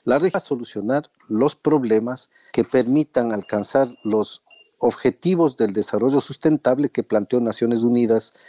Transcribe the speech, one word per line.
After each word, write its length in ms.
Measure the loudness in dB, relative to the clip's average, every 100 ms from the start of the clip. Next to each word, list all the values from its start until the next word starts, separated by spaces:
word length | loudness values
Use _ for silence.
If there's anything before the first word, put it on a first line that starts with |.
la 140 | -2 0
región 140 | 0
va 20 | -2
a 40 |
solucionar 680 | -4 -8 -6 -8 -2 -4 -4 _ -6
los 280 | 0 0 0
problemas 720 | 0 0 2 0 0 -6 -14 _ _
que 100 | -2
permitan 680 | 0 0 2 0 0 -2 -2
alcanzar 560 | -4 -4 -4 0 0 0 -4
los 380 | -2 -2 -2 -8 _ -20 _ _
objetivos 760 | -2 0 -2 -2 0 2 2 2
del 160 | -2
desarrollo 480 | -2 -4 -2 0 0
sustentable 680 | -2 -2 0 2 0 0 0
que 120 | -4
planteó 380 | -2 -2 0 0
Naciones 440 | 0 -2 -2 0
Unidas 500 | 2 2 2 2 0 -12